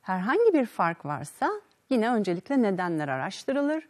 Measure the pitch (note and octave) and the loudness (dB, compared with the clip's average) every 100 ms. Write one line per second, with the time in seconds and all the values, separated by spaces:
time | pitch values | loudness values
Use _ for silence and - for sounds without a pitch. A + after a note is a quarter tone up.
0 | - F#3 G3 F4+ A#4 D#4+ A#3 - E3+ E3 | -4 -2 0 4 4 4 0 0 0 0
1 | D3 D3 D3 - D4 G#4 _ _ - B3+ | -6 -8 -8 -4 -2 -2 _ _ -2 0
2 | A3+ A3+ F#3 F3+ - C#4 G#3+ F#3 F3+ D#3+ | 2 0 0 -4 -2 0 2 0 -2 -2
3 | C#3+ C3 D#3+ - - C4+ C#4+ D#4 | -4 -4 -6 -8 -6 -2 -2 -4